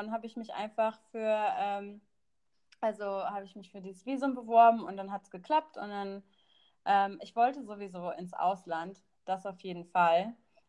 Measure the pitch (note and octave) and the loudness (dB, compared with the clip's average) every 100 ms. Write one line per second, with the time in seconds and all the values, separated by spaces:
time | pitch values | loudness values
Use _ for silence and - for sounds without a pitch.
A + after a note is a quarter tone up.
0 | G#3+ A3+ A3+ A#3 A3 - G#3+ A3+ A3 A3 | -2 -6 -8 -12 -10 -8 -6 0 0 -2
1 | _ A3+ A3 G#3+ G#3+ - G3+ G3+ G3+ G#3 | _ -4 0 0 0 -2 -2 -4 -8 -14
2 | _ _ _ _ _ _ _ - A3 G#3+ | _ _ _ _ _ _ _ -4 -4 -2
3 | G3+ G3 F3+ G3+ G3 G#3 F#3+ G3+ F#3 F#3 | -4 -2 -4 -6 -10 -18 -18 -14 -14 -12
4 | B3+ C4+ C4+ B3 A3+ A#3 A#3 A3+ - G3 | -6 -2 -2 -4 4 10 10 8 -2 -8
5 | G3 G3+ _ F#3 F#3 D4+ D#4 - G#3 G3+ | -8 -8 _ -18 0 0 0 -10 -8 -6
6 | G3 G3 - _ _ _ _ _ - G3 | -8 -10 -14 _ _ _ _ _ 2 2
7 | G3 G3 - A#3 B3 C#4 G#3 G3+ G3 F3+ | 2 -4 -8 2 2 2 -12 -12 -10 -8
8 | F3 - F3+ - F3+ F#3 F3+ E3 F3 F#3+ | -8 -8 -10 -2 0 0 -4 -6 -6 -12
9 | _ _ - F#3 G3 F#3 F#3 F3 E3+ F3+ | _ _ -6 -6 -6 -10 -10 -10 -2 4
10 | E3+ E3+ A3 - _ _ | 6 4 2 -8 _ _